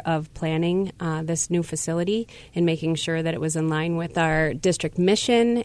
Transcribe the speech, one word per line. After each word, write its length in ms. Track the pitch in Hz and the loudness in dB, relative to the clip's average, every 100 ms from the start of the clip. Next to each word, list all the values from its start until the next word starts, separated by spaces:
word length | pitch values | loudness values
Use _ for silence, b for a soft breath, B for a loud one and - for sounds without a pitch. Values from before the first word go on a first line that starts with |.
| - | 0
of 280 | 160 156 | -2 -4
planning, 580 | - 160 160 170 180 196 - | -6 -2 0 2 0 0 -4
uh, 220 | 170 160 | -4 -2
this 260 | 160 165 - | -2 -2 0
new 140 | 175 | -2
facility 640 | 165 156 - 165 175 214 226 B B - | -2 -4 -2 -2 0 -2 -4 B B 0
and 100 | 170 | 2
making 300 | 160 165 160 | 2 0 -2
sure 260 | - 165 | -2 -2
that 120 | 165 | -2
it 80 | 165 | -2
was 140 | 160 160 | -2 0
in 120 | 160 | 0
line 280 | 156 170 170 | 0 0 -2
with 200 | 170 175 | -2 0
our 360 | 165 156 156 | 2 2 2
district 440 | 151 185 165 156 - | 0 0 0 -2 0
mission 680 | 180 214 - 233 233 233 | 2 2 4 4 4 2